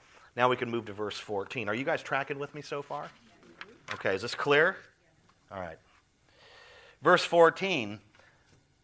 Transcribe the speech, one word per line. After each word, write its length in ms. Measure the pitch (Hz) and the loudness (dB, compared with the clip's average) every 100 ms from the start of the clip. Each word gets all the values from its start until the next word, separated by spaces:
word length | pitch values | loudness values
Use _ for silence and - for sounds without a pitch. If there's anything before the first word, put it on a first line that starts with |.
| - - - 120 | -20 -20 -10 2
Now 140 | 123 | 2
we 60 | 123 | 4
can 140 | 120 | 0
move 140 | 117 | -4
to 80 | 107 | -6
verse 260 | 101 104 - | -6 -6 -8
fourteen. 480 | - 101 98 123 104 | -6 -6 -6 -6 -4
Are 80 | |
you 100 | 113 | -4
guys 180 | 143 143 | -2 -4
tracking 360 | - 135 139 139 | -4 -6 -4 -8
with 160 | 143 | -10
me 60 | 151 | -12
so 220 | - 143 | -10 -10
far? 260 | - 147 165 - - - - - - - - | -8 -12 -12 -18 -20 -20 -20 -20 -20 -20 -14
Okay, 200 | - 110 | -6 -2
is 60 | 98 | -2
this 140 | 117 | -4
clear? 420 | - 143 143 175 196 - _ _ _ _ _ _ | -4 4 6 4 0 -12 _ _ _ _ _ _
All 80 | 98 | -12
right. 200 | 85 80 _ _ _ _ _ _ - - - - - _ | -12 -14 _ _ _ _ _ _ -20 -20 -20 -20 -20 _
Verse 240 | 147 175 | 4 4
fourteen, 760 | - 170 165 - 190 156 101 104 - _ - _ _ _ _ _ | 4 6 6 6 -2 -2 -4 -10 -16 _ -20 _ _ _ _ _